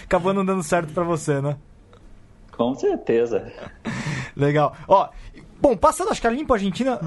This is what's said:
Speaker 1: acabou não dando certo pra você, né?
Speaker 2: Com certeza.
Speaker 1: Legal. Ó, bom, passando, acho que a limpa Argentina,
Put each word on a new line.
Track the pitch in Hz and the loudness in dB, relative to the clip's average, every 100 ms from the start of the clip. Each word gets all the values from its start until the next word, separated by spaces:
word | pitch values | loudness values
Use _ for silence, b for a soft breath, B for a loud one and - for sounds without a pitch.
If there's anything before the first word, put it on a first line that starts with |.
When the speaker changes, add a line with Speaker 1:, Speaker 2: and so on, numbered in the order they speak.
Speaker 1:
acabou | - 180 180 | -2 0 2
não | 196 | 0
dando | 190 190 | 0 -2
certo | 156 175 156 | 0 0 0
pra | 185 | -2
você, | 170 160 151 139 | 0 -2 0 -2
né? | 143 139 - - - - - - - - - - | -2 -6 -12 -20 -20 -20 -20 -20 -20 -20 -16 -2
Speaker 2:
Com | 247 - | -2 0
certeza. | 403 349 - 117 117 98 - - - - B B 147 139 B - | 0 0 2 2 2 -2 -4 -12 -18 -12 B B -6 -8 B -2
Speaker 1:
Legal. | 143 147 143 B - | 0 2 0 B 2
Ó, | 190 - b b - - - | 4 4 b b -20 -20 0
bom, | 285 208 | 2 4
passando, | 302 - 381 | 4 2 -2
acho | 226 | -2
que | 233 | 0
a | |
limpa | 247 302 | -2 0
Argentina, | 220 196 170 262 240 | 0 0 -2 -2 -2